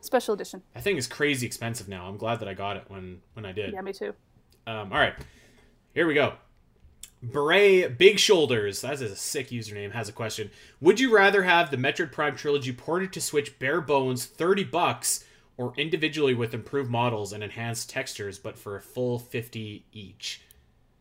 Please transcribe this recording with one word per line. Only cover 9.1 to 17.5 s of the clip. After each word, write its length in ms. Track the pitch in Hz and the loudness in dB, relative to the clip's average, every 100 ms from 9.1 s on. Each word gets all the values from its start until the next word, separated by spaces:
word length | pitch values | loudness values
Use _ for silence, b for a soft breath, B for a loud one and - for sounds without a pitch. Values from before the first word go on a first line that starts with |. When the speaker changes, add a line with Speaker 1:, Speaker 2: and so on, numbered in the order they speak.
| 98 | -6
Speaker 2:
sick 340 | - 151 127 | -6 -6 -6
username, 420 | 120 104 104 101 | -8 -8 -10 -8
has 160 | 104 104 | -8 -8
a 40 | |
question. 400 | - 110 - 101 b b b | -8 -8 -6 -10 b b b
Would 180 | 147 214 | 4 6
you 140 | 262 220 | 6 6
rather 280 | 196 202 | 6 6
have 280 | 180 170 165 | 6 4 4
the 60 | 135 | 0
Metroid 340 | 135 151 170 | 0 0 -4
Prime 240 | - 147 139 | -2 -2 -2
Trilogy 360 | 151 143 131 | 0 0 0
ported 380 | 123 - 170 190 | -6 -4 -2 -2
to 80 | 185 | -6
Switch 360 | - 151 143 - | -2 -2 -2 -4
bare 220 | 131 165 | -2 0
bones, 440 | 143 139 131 127 - | 2 2 2 -2 -6
thirty 380 | - 165 196 | -2 2 2
bucks, 600 | 147 160 160 120 - - b b b - | 2 0 0 0 -2 -4 b b b -8
or 160 | 123 120 | -6 -4
individually 580 | 151 160 156 151 143 123 | -2 0 0 2 2 2
with 180 | 117 | -2
improved 380 | 113 - 143 127 | -6 -4 -4 -2
models 420 | 117 120 113 101 | 0 0 0 -4
and 100 | 104 | -8
enhanced 460 | 104 | -10